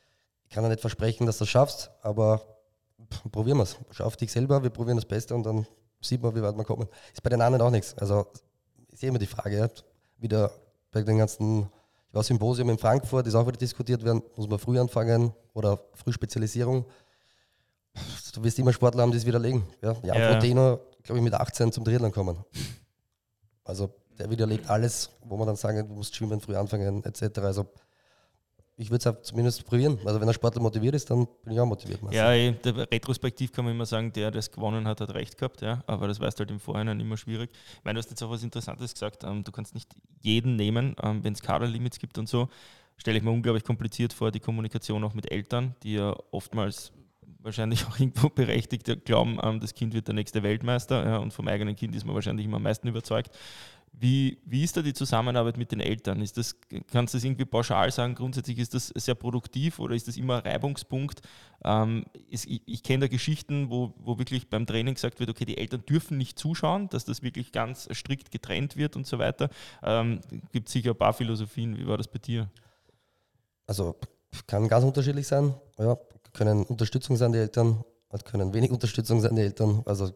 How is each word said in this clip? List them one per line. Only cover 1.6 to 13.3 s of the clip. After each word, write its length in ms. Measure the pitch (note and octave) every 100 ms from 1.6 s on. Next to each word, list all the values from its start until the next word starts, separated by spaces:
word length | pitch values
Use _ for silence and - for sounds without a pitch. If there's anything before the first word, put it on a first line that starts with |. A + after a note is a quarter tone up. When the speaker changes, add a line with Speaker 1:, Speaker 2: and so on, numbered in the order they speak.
| C#3+ - - _
Speaker 1:
aber 400 | G#2+ G#2 A2 A2 - - _ _ _ _ A2+
pff, 180 | - G#2+
probieren 260 | G#2 A2+ B2+
wir's. 200 | F#2+ - -
Schau 140 | - A2
auf 100 | -
dich 160 | A2
selber, 320 | A#2 C3+ C#3
wir 60 | B2+
probieren 260 | A#2 A#2+ A#2
das 80 | -
Beste 300 | G#2+ - A#2+
und 80 |
dann 240 | A2 A2 G#2+ _ _ _
sieht 200 | - B2+
man, 100 | A#2
wie 80 | A2+
weit 140 | G#2 G#2
wir 80 |
kommen. 240 | G#2 A2+ G#2+ - -
Ist 80 | -
bei 80 | B2
den 120 | A#2+
anderen 260 | A#2 B2+ A#2+
auch 40 |
nichts. 220 | A2+ - -
Also 280 | G2+ G#2 G2+ - _ _ _ _ _
ist 140 | -
eh 40 | C3
immer 120 | B2
die 60 | G2+
Frage, 300 | - G2+ G#2
ja, 100 | A2+ - - _ _ _
wieder 320 | A2+ G#2+ G2+ - _ _ _
bei 100 | A2
den 160 | G#2+ A2
ganzen, 460 | G#2+ - G#2+ A2 G2+ - _ _ _
ich 40 |
weiß, 140 | G#2+ G#2+
Symposium 420 | A#2 A2 B2 A#2+
in 80 | A2
Frankfurt 500 | A2 C3 B2 C3
ist 80 | A#2+